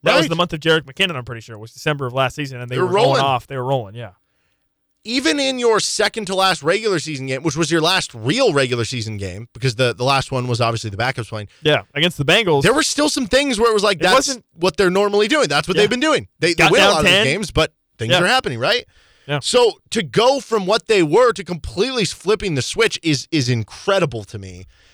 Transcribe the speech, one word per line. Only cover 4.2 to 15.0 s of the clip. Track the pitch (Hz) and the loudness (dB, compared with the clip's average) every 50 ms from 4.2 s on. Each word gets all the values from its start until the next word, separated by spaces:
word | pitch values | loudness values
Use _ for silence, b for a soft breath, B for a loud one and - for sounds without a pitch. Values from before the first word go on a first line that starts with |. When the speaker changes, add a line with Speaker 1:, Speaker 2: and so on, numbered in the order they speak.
| _ _ _ _ _ _ _ _ _ _ _ _ _ _ _ _ - | _ _ _ _ _ _ _ _ _ _ _ _ _ _ _ _ -8
Speaker 2:
Even | 214 247 269 262 320 311 285 | -6 -4 -2 0 0 0 0
in | 269 269 262 247 | -2 -2 -2 0
your | 240 233 220 190 | 2 2 2 2
second | - - - - 208 202 - 220 214 | 0 -2 -2 -2 -2 -2 -2 -6 -6
to | 180 190 | -4 -2
last | 185 190 190 175 - 135 | 0 2 2 0 0 0
regular | 156 190 220 220 214 185 | 0 0 0 0 -2 -2
season | 156 135 156 151 131 131 | -2 -4 -6 -8 -8 -6
game, | 135 131 131 151 | -6 -6 -4 -4
which | 165 127 | -4 -2
was | 156 165 143 | -2 -2 0
your | 170 165 | 0 0
last | 156 170 190 180 - - - | 2 2 0 0 -2 -4 -10
real | 113 110 131 190 262 277 214 | -6 -4 -2 0 2 2 2
regular | 147 143 135 123 123 120 113 | 2 2 0 0 0 -2 -4
season | - 131 120 107 110 110 | -4 -6 -8 -8 -8 -8
game, | 98 98 92 87 104 117 - - | -8 -8 -10 -10 -12 -16 -16 -10
because | 120 127 131 107 | -4 -4 -2 0
the, | 110 131 120 104 | 0 0 -2 0
the | 101 123 | -2 0
last | 135 139 135 - - | 0 0 0 0 -2
one | 139 127 123 | -4 -4 -2
was | 123 120 110 | -2 -2 0
obviously | 117 117 113 - - 110 | 0 -2 -2 -4 -6 -6
the | 98 | -6
backups | 98 117 131 - 127 107 - | -4 -4 -4 -4 -6 -8 -10
playing. | 113 107 104 - b b | -10 -12 -12 -14 b b
Speaker 1:
Yeah, | b 151 147 110 98 _ - | b 0 0 0 -2 _ -4
against | 147 160 180 - | -2 -2 -2 -2
the | - 139 | -2 0
Bengals. | 143 175 226 220 175 151 139 139 | 2 2 2 2 2 2 2 2
Speaker 2:
There | 196 254 | 2 2
were | 302 | 2
still | 294 - - 285 294 294 | 0 -2 0 0 0 0
some | - 285 247 | 0 -2 -2
things | 175 247 269 285 277 240 196 | 0 2 2 2 2 0 2
where | 233 233 | 2 2
it | 220 | 2
was | 202 190 | 2 2
like, | 208 196 | 0 0
Speaker 1:
It | 143 175 | 2 2
Speaker 2:
"That's | 180 233 | 4 4
Speaker 1:
wasn't | 269 269 277 262 226 - _ _ | 4 2 0 -4 -8 -12 _ _
Speaker 2:
what | 165 175 190 - | -2 -2 -2 2
they're | - 196 180 | 2 2 2
normally | 180 196 | 4 2